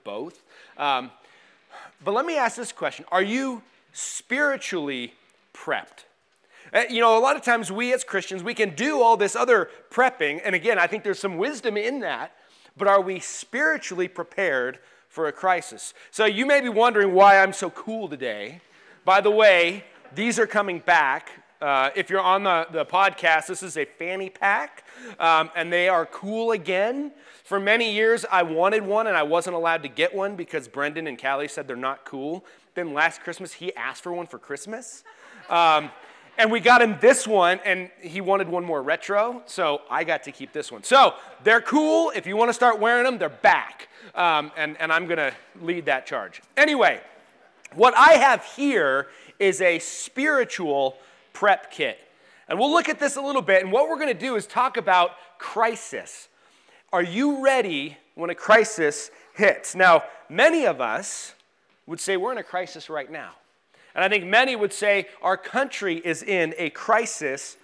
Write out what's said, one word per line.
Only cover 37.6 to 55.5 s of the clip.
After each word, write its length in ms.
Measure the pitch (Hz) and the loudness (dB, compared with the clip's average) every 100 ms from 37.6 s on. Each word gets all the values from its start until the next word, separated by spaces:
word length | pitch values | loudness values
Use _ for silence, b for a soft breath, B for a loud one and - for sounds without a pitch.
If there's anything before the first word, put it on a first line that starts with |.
| 202 | 0
and 240 | 185 180 - | -4 -4 -16
he 200 | 180 170 | -14 -8
wanted 280 | 185 196 180 | -2 0 0
one 160 | 175 | -4
more 160 | 160 151 | -4 -6
retro, 600 | 135 170 - 202 226 247 | -4 -4 -2 -2 -2 -4
so 380 | - - 165 139 - | -12 -4 -2 -2 -4
I 140 | 135 | -4
got 180 | 165 156 | -2 -4
to 100 | - | -6
keep 200 | - 135 | -16 -12
this 200 | 156 - | -12 -12
one. 120 | 110 | -12
So 300 | 101 269 220 - B B | 2 6 6 4 B B
they're 180 | 127 233 | 2 2
cool. 520 | 233 277 311 320 330 | 2 2 4 2 2
If 120 | 233 175 | -4 -6
you 100 | 208 | 0
wanna 180 | 233 | 0
start 240 | 226 247 214 | 2 2 4
wearing 260 | 220 240 | 2 2
them, 140 | 254 240 | 0 -2
they're 100 | 165 | -6
back. 600 | 139 208 160 104 - - B B | 2 4 4 0 -14 -20 B B
Um, 380 | - 175 156 151 160 | -2 2 2 -2 -6
and, 200 | 151 151 | -6 -4
and 120 | 160 | -2
I'm 140 | 160 175 | 0 0
gonna 260 | 165 139 - - 190 | -2 -2 -6 -16 -12
lead 240 | 170 175 147 | -8 -4 -2
that 200 | 131 - | -4 -4
charge. 340 | 131 98 - - - | -8 -8 -14 -8 0
Anyway, 440 | 302 285 185 120 - - _ _ _ _ - | 2 4 2 2 -8 -20 _ _ _ _ -18
what 200 | 156 240 226 | 2 4 8
I 140 | 285 | 8
have 320 | 302 269 233 | 8 6 2
here 640 | - - 285 233 147 135 135 B B B | -2 -4 0 2 2 0 -4 B B B
is 200 | 196 160 | 0 2
a 200 | 180 165 | 2 0
spiritual 1160 | - - - - 294 285 226 - 165 139 135 - b b b | -4 -12 -12 -4 0 0 0 -4 -4 -2 -2 -4 b b b
prep 360 | - 208 180 - | 0 2 2 -2
kit. 300 | - 139 104 _ b b b b | -6 -4 -6 _ b b b b
And 100 | 170 | -2
we'll 140 | 214 | 0
look 160 | 214 311 | 0 0
at 100 | 311 | -2
this 160 | 285 | -4
a 60 | 262 | -4
little 220 | 277 269 | -4 -4
bit, 200 | 190 190 | 2 2
and 80 | 190 | 2
what 180 | 214 311 | 0 0
we're 100 | 320 | -2
gonna 140 | 294 | -4
do 220 | 196 247 | -4 -4
is 100 | 233 | -6
talk 320 | - - 254 240 | -4 -2 -2 -2
about 360 | 196 180 175 B B - | 0 2 2 B B -16
crisis. 880 | - | -10